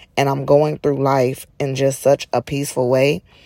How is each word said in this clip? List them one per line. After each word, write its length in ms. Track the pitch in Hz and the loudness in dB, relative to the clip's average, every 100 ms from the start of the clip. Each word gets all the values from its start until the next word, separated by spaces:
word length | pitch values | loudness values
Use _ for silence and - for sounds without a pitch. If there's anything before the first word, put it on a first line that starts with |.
| - - | -8 -2
and 100 | 139 | -2
I'm 180 | 135 139 | -2 2
going 340 | 147 151 147 | 4 2 0
through 220 | 143 139 | -2 0
life 440 | 135 135 127 131 - - | 0 2 0 -4 -12 -8
in 160 | 143 131 | -6 -2
just 260 | 135 131 | -2 0
such 260 | 139 139 - | 2 2 0
a 80 | 117 | -4
peaceful 480 | - 139 143 - 127 | -4 -6 -4 -2 0
way. 320 | 131 139 170 - - | 2 2 -2 -8 -20